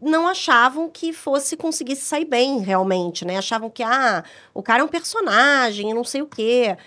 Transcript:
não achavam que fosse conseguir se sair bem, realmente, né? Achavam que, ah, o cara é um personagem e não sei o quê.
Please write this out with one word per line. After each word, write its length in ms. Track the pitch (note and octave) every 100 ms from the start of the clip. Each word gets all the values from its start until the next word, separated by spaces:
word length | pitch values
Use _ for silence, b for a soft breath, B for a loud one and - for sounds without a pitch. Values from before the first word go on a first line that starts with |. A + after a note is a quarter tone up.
não 260 | C#4+ D#4+ E4+
achavam 640 | F#4 - A#3+ B3 C#4+ E4
que 240 | - E4
fosse 440 | D#4+ - C#4 C#4 D#4+
conseguir 380 | E4 D#4+ B3 C4+
se 60 |
sair 220 | - D4+
bem, 360 | D#4+ A#3+ C4 C4+
realmente, 640 | F#3+ F#3 F#3+ F#3 F3 E3+ F3+
né? 100 | F#3+
Achavam 320 | F#3+ A3+ A3+
que, 140 | A3
ah, 420 | A3+ C4 B3 F3+ B B B
o 80 | -
cara 180 | G3+ A#3
é 40 |
um 40 | D4+
personagem 1000 | D#4+ - A4 F4+ G#3 C#4 C#4 A#3+ G#3 G#3
e 40 |
não 80 | A3+
sei 200 | B3 C4+
o 40 | D4
quê. 500 | - A3 B3 A3+ F3+